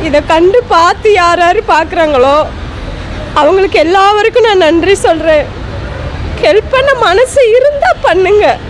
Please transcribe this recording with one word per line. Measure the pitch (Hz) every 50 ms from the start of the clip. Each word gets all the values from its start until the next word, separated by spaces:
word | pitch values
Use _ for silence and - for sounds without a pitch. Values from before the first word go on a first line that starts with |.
| 311
இதை | 320 269 294 294 -
கண்டு | 330 320 339 370 415 494 480 -
பார்த்து | 381 330 339 349 392 - - 440
யார் | 403 381 349 339 349 339
யார் | 349 339 359 427 - - 349
பார்க்குறாங்களோ | 302 330 320 381 339 330 302 294 262 247 269 277 302 302 - - - - - - - - - - - - - - - - - -
அவங்களுக்கு | - 294 294 359 381 381 392 - 415
எல்லாருக்கும் | 302 320 359 392 381 403 415 415 415 453 440 494 440 453
நான் | 415 381 349 302
நன்றி | 320 339 320 359 403
சொல்றேன். | 392 - 440 330 320 320 330 311 302 277 - - - - - - - - - - - - - - - - - - -
ஹெல்ப் | - 311 302 415 440 - -
பண்ண | 523 523 571 554
மனசு | 508 466 370 349 392 523 508 - 539 523 440
இருந்தா | 427 508 523 587 587 571 622 740 659 -
பண்ணுங்க | - 440 330 359 370 349 415 415 392 285 233 - -